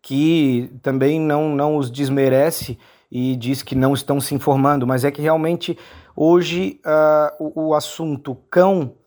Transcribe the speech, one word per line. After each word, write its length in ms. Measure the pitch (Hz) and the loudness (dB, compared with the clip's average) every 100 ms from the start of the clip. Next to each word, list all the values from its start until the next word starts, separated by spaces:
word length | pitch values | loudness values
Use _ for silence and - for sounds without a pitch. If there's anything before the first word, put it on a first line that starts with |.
Que 720 | - 135 156 165 139 123 127 127 | -4 0 2 2 2 0 -4 -6
também 380 | 143 135 135 160 | -4 0 2 2
não, 300 | 156 147 156 | 0 0 0
não 280 | 143 147 151 | 0 0 0
os 140 | 131 | -4
desmerece 880 | 123 139 139 135 131 151 - - 120 _ _ _ | -4 -2 2 2 4 2 -2 -10 -12 _ _ _
e 240 | 123 127 127 | -4 -4 -2
diz 280 | 117 135 | -4 -6
que 120 | - 135 | -4 0
não 180 | 131 | 2
estão 260 | 139 - 143 | 0 -2 -4
se 140 | - 143 | -2 -4
informando, 500 | - 135 139 143 123 | 0 2 2 2 0
mas 180 | 131 | 0
é 80 | 139 | -2
que 100 | 143 | -2
realmente 560 | 151 160 156 170 175 165 - - _ - | -2 0 0 -4 -6 -10 -12 -20 _ 0
hoje, 640 | 156 175 160 175 190 - 160 | 4 4 2 -4 -4 -6 -2
ah, 500 | 156 156 151 151 - | 2 4 4 0 -4
o, 300 | 156 156 156 | -10 -6 -2
o 40 | |
assunto 640 | 151 - - 160 139 139 127 _ | -2 -2 -8 -6 -6 -8 -12 _
cão 460 | 180 185 190 131 - | 2 4 2 -2 -10